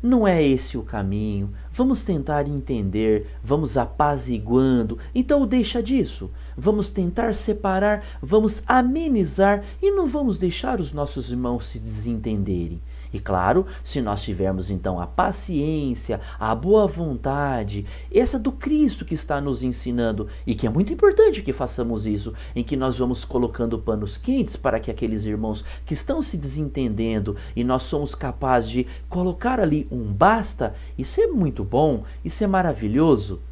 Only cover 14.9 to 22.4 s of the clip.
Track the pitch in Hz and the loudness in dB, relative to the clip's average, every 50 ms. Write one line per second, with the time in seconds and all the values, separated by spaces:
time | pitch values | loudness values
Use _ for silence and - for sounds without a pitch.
14.9 | 92 90 87 - - - 180 - 185 - - - 180 147 143 156 160 156 147 135 | -2 -2 -4 -4 0 0 0 0 0 -4 -6 -4 -2 0 0 0 0 -2 -2 -2
15.9 | 123 - - - 117 95 - - - - 107 110 113 117 123 180 202 220 208 190 | -4 -4 -4 -6 -6 -6 -6 -10 -10 -6 -2 -2 -2 0 2 4 6 6 6 4
16.9 | 147 160 170 160 131 120 - 139 135 143 147 143 135 120 107 101 101 101 101 - | 2 -2 -4 -4 -4 -4 -2 -2 -2 0 0 0 0 -2 -2 -4 -4 -6 -6 -8
17.9 | - - - - - 392 - - - 254 214 269 262 - - 285 311 302 302 254 | -10 -12 -12 2 4 4 4 4 2 0 -2 -2 -4 -4 -4 0 2 4 4 4
18.9 | - - - - 165 151 - - 151 143 139 143 135 113 127 127 123 - - 127 | 2 -2 -6 -6 -4 -6 -2 -2 -2 -2 0 -2 -2 0 -2 -2 -4 -2 -4 -4
19.9 | 120 120 120 113 107 101 107 - - - - - 117 98 - 117 110 143 196 220 | 0 0 2 0 0 -2 -4 -6 -8 -10 -4 -4 -2 0 0 0 2 2 2 2
20.9 | 320 359 - 403 392 427 440 427 320 - - - 127 - 143 120 - - 120 117 | 2 4 4 4 6 6 6 4 4 0 -2 -4 -4 -2 -4 -4 -2 -4 -2 -2
21.9 | 117 107 104 110 104 101 101 113 107 - | -2 -2 0 -2 -2 -2 -2 -6 -8 -10